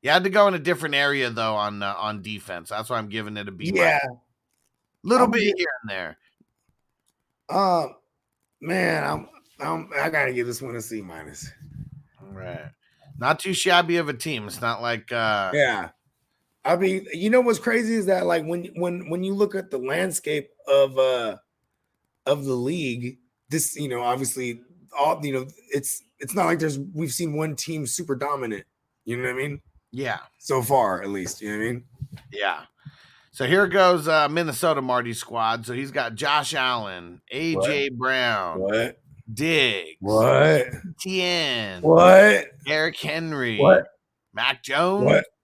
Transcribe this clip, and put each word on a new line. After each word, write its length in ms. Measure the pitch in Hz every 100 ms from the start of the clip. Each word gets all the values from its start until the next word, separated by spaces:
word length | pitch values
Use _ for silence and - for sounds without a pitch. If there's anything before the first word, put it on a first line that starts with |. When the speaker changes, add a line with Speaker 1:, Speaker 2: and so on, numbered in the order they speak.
Speaker 1:
You 80 | 123
had 140 | 165
to 60 | 185
go 180 | 196 202
in 60 |
a 40 | 180
different 380 | 147 165 156 143
area, 340 | 143 143 123
though, 240 | 113 113
on, 280 | 107 104 104
uh, 120 | 101 98
on 260 | 107 107
defense. 480 | 95 107 98 87 82
That's 200 | 107 110
why 80 | 123
I'm 100 | 107
giving 280 | 107 107 107
it 100 | 101
a 40 |
B 180 | 92 165
minus. 80 | 190
Speaker 2:
Yeah. 140 | 170 147 139 123 _ _ _ _ _ _ _ _
Speaker 1:
Little 220 | 170 247 247
Speaker 2:
I'm 40 |
Speaker 1:
bit 100 | 233
Speaker 2:
gi- 120 | 226 370
Speaker 1:
here 100 | 170 131
and 80 | -
there. 280 | 95 85 78 _ _ _ _ _ _ _ _ _ _ _ _ _
Speaker 2:
Uh, 380 | - 196 175 143 - _ _ _ _ _ _
man, 440 | 151 185 170 160
I'm, 240 | 143 151 - _ _ _
I'm, 300 | 143 165 156 147
I 100 | 151
gotta 240 | 156 135
give 140 | 123 120
this 160 | 120
one 140 | 131 117
a 40 |
C 220 | 107 113
minus. 480 | 92 80 78 69 - - - - - - _ _
Speaker 1:
All 60 | 98
right. 340 | 98 92 85 76 _ _ _ _ -
Not 220 | 123 156
too 120 | 196
shabby 440 | 185 190 175 170 170
of 120 | 151
a 60 |
team. 320 | 127 151 131 104
It's 140 | 110
not 200 | 117 113
like, 300 | 120 117 -
uh 400 | 120 113 104 95
Speaker 2:
Yeah. 360 | 143 135 107 82 _ _ _ _ _ _ _
I 120 | - 175
mean, 300 | 190 190 190
you 160 | 165 202
know 100 | 247
what's 180 | 240 226
crazy 360 | - 226 220
is 120 | 226 190
that, 200 | 185 175
like, 180 | 170
when, 220 | 156 175 175 -
when, 320 | 175 175 175
when 160 | 170
you 100 | 190
look 220 | 196 202 190
at 160 | 185
the 60 | 131
landscape 720 | 127 156 185 156 - 151 143 _ -
of, 280 | 139 139 131
uh, 420 | 131 127 113 98 _ _ _ _ _ _ _ _ -
of 180 | 147
the 100 | 139
league, 640 | 127 123 175 143 120 120 135 _ _ _
this, 260 | 156 165
you 140 | - 147
know, 140 | 123
obviously 580 | 120 127 131 131 127 120 - _ _ -
all, 280 | 147 151
you 80 | 147
know, 140 | 135 131 - _
it's, 320 | 143 139 - _ _
it's 140 | 143
not 120 | 202 170
like 140 | 170
there's, 180 | 156 139
we've 340 | 151 156 160
seen 200 | 123 170
one 240 | 147 156 143
team 280 | - 156 135
super 280 | - 160
dominant. 500 | 131 139 143 120 104 - _ _ _ -
You 100 | 120
know 80 |
what 60 | 127
I 60 | 127
mean? 220 | 143 143 _ _ _
Speaker 1:
Yeah. 280 | 120 131 98 - _
Speaker 2:
So 240 | - 135
far, 400 | 117 135 107 90
at 60 | 101
least. 320 | 101 90 -
You 100 | 104
know 60 | 107
what 60 |
I 80 | 113
mean? 120 | 120 - _ - - -
Speaker 1:
Yeah. 280 | - 101 78 - _ - _ _ _ _
So 140 | - 131
here 200 | 180 196
goes, 420 | 185 185 180 151
uh, 200 | 160 147
Minnesota 540 | 156 165 120 175 147
Marty 300 | 131 123 120
squad. 520 | 113 - 117 113 117
So 80 | 113
he's 180 | 123 139
got 240 | 143 120
Josh 400 | 110 147 151 135
Allen, 640 | 151 127 123 104 90 87 87 _
A 240 | 127 165 165
J 320 | - 147 139
Speaker 2:
What? 80 | 123
Speaker 1:
Brown, 600 | 127 131 123 107 90 85
Speaker 2:
What? 400 | 95 107 123 - _ - -
Speaker 1:
Diggs, 640 | 110 156 160 131 101 82 82
Speaker 2:
What? 640 | 98 110 117 135 151 156 127 - 185 160
Speaker 1:
T 220 | 190 190
N, 600 | 180 175 151 123 107 92
Speaker 2:
What? 640 | 156 165 180 190 208 202 - -
Speaker 1:
Derrick 340 | - 156 160 175
Henry, 600 | 151 156 165 147 123 107
Speaker 2:
What? 280 | 143 202 - _ _ _ _
Speaker 1:
Mac 280 | 104 123 135
Jones, 420 | - 139 175 196
Speaker 2:
What? 200 | 127 156 - _